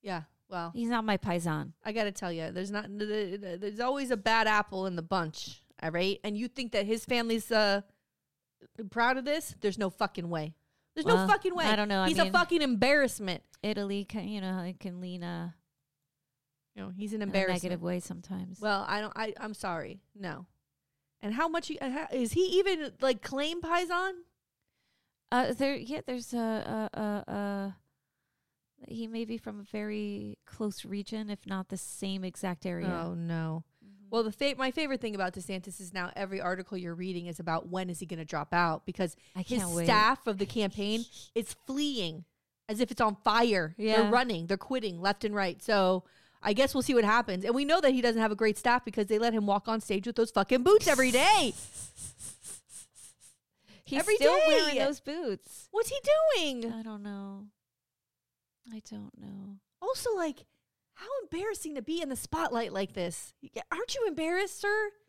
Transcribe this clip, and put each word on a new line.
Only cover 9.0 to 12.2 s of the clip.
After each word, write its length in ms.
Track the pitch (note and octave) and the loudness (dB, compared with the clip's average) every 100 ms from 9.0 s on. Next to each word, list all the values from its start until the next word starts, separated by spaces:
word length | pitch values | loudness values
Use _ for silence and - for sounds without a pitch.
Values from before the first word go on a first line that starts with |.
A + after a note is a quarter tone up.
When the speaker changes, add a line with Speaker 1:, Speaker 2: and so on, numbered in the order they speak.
| A#3 C4 | 2 2
Speaker 1:
of 80 | B3+ | 0
this? 280 | D4+ - - | -2 -4 -4
There's 160 | G#3 F#3+ | -4 0
no 140 | G3 | -4
fucking 360 | - G3+ - E3+ | 0 -4 -2 -6
way. 280 | E3 D#3 - _ _ _ - | -4 -6 -10 _ _ _ -4
There's 100 | D#4 | 4
no 80 | |
Speaker 2:
Well, 140 | A#4 F#4+ | 4 6
Speaker 1:
fucking 260 | G4+ F#4+ | 4 2
way. 120 | F4+ D#4+ | 0 2
Speaker 2:
I 100 | G#3+ | 2
don't 120 | G#3 | 2
know. 140 | G3 | 2
I 60 | F#3+ | 2
Speaker 1:
He's 100 | |
a 60 | D#4+ | 4